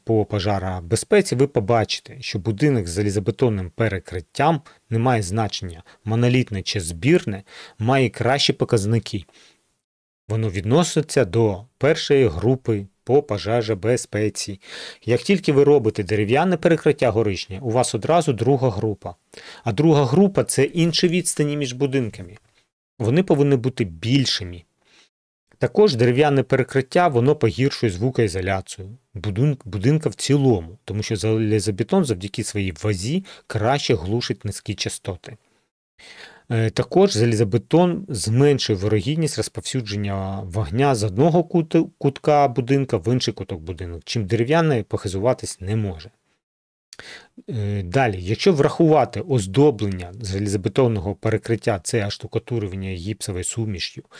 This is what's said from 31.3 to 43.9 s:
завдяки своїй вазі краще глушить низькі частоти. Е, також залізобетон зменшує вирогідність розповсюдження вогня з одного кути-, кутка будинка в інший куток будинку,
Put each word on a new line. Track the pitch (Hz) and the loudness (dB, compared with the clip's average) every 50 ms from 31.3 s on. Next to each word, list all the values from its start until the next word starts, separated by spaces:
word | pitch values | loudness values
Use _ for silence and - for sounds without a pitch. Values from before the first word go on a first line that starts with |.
| 110 110 113 107 107 107 95 110 104 92 117 - - 196 190 | 0 0 2 2 2 0 0 0 -2 -2 -2 0 0 0 2
завдяки | - 107 87 92 101 - - 104 | 0 -2 -4 -6 -10 -8 -8 -6
своїй | - - 104 98 95 85 - - | -6 -4 -4 -4 -4 -4 -4 -2
вазі | 107 107 90 92 117 156 190 190 - - - - | -2 -2 -2 -2 -4 -4 -4 -6 -8 -14 -20 -12
краще | - - 110 104 113 139 147 - - 131 | -8 -6 -2 0 2 0 0 0 0 0
глушить | 92 80 90 104 120 - - 123 - - | 0 0 -2 -4 -4 -4 -4 -6 -6 -8
низькі | 101 98 - - - 104 | -10 -10 -8 -8 -8 -8
частоти. | - - 107 - - - - 92 85 - - 113 - _ _ _ _ _ _ _ _ _ _ _ _ - - - - - - - - _ - | -6 -6 -8 -8 -10 -10 -10 -10 -10 -12 -18 -20 -20 _ _ _ _ _ _ _ _ _ _ _ _ -20 -20 -20 -20 -20 -20 -20 -18 _ -4
Е, | 120 110 110 113 | 0 0 0 0
також | - - 123 - - 170 196 196 - | 0 -2 -2 2 4 4 4 4 4
залізобетон | 107 117 120 113 107 117 101 95 117 - - - 160 180 180 170 - 196 - | 2 2 2 2 2 2 2 0 -2 0 2 4 4 4 4 2 -2 -6 -8
зменшує | 139 104 - 107 110 123 143 147 143 123 - - 107 92 | -8 -6 -2 0 2 4 4 4 4 2 0 -2 -2 -2
вирогідність | 92 107 107 107 87 117 156 165 160 147 - | 0 0 0 0 0 0 -2 -2 -2 -2 -2
розповсюдження | - 110 - - - - - - 135 117 104 101 104 104 101 98 98 95 95 98 98 101 | -4 -6 -6 -6 -10 -8 -6 -6 -6 -6 -4 -6 -6 -4 -4 -4 -4 -4 -6 -6 -8 -8
вогня | 92 85 104 107 73 85 120 139 143 135 | -6 -4 -4 -4 -2 0 0 2 2 2
з | 110 101 | 0 -2
одного | 107 90 101 139 170 156 175 160 | -2 0 2 2 4 4 2 2
кути-, | 165 - 170 160 160 - 165 165 - - - | 2 0 0 0 2 2 2 2 0 -2 -4
кутка | - 139 135 - - 156 151 147 143 139 | -2 -2 -2 -2 2 2 4 4 4 4
будинка | 120 131 123 117 135 139 139 127 - | 2 0 -2 0 0 0 0 0 -2
в | 104 80 110 123 | -2 0 0 0
інший | 127 - - - | 0 0 -2 -6
куток | - 95 - 98 85 | -6 -8 -10 -10 -10
будинку, | 78 85 92 80 92 87 | -10 -10 -10 -10 -10 -10